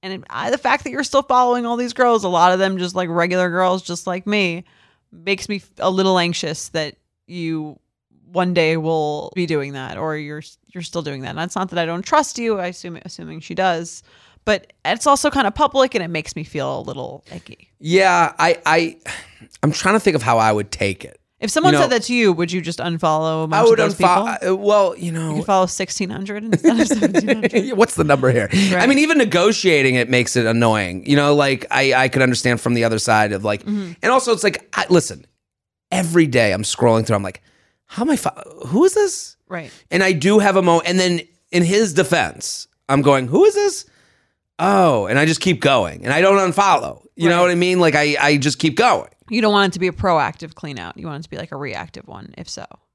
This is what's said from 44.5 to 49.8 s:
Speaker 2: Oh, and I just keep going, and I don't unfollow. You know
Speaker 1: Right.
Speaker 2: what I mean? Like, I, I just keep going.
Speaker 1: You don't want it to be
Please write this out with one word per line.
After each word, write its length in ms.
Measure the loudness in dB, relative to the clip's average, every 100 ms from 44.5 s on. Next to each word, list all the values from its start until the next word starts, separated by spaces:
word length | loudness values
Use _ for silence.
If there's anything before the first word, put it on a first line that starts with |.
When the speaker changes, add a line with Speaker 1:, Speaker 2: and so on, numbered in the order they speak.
| -4
Speaker 2:
Oh, 480 | 0 4 4 2 0
and 140 | 2
I 60 | 2
just 120 | 0
keep 200 | 0 0
going, 420 | 2 2 0 -6
and 80 | -4
I 80 | 2
don't 300 | 4 4 2
unfollow. 520 | 0 2 2 0 -12 _ -2
You 140 | 2
know 60 | 4
Speaker 1:
Right. 40 |
Speaker 2:
what 80 | 2
I 40 | 2
mean? 240 | 0 4
Like, 140 | 4
I, 220 | 4 0 2
I 180 | 2 2
just 200 | 0 0
keep 180 | -2 2
going. 340 | 2 2 -4 _ -6
Speaker 1:
You 120 | 0
don't 100 | 2
want 200 | 2 0
it 20 |
to 60 |
be 80 | -2